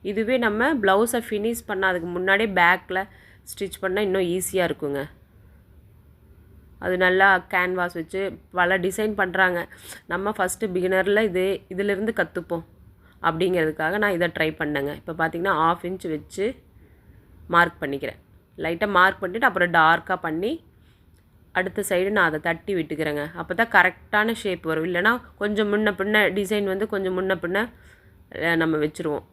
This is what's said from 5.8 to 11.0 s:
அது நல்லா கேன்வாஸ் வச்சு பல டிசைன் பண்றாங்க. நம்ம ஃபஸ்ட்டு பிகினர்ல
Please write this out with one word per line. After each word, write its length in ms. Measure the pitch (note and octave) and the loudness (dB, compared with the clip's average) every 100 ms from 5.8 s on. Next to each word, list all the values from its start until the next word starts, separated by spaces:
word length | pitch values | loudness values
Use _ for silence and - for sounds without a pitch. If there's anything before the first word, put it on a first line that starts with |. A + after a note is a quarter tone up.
| - - - _ - - - - - - | -20 -20 -20 _ -20 -20 -20 -20 -20 -8
அது 180 | F3+ F#3 | -4 2
நல்லா 320 | F3+ F#3 G3 F#3 - | 4 6 6 4 2
கேன்வாஸ் 460 | F#3 F3+ F#3 F3 | -2 0 -2 -4
வச்சு 260 | F3 D#3+ F#3+ F#3+ - _ | -4 -8 -6 -6 -8 _
பல 260 | F3+ F3+ F#3+ | 0 2 2
டிசைன் 360 | F#3 F#3+ G#3+ | 0 -2 -2
பண்றாங்க. 440 | G#3 F#3 F#3 F#3 F3 E3+ - - - - | -2 -2 2 2 2 -6 -14 -20 -20 -6
நம்ம 240 | F3 G3+ | -4 -4
ஃபஸ்ட்டு 380 | G#3+ F#3 - G#3+ | -2 -2 -2 -4
பிகினர்ல 540 | F3+ F#3 F#3+ | -2 0 2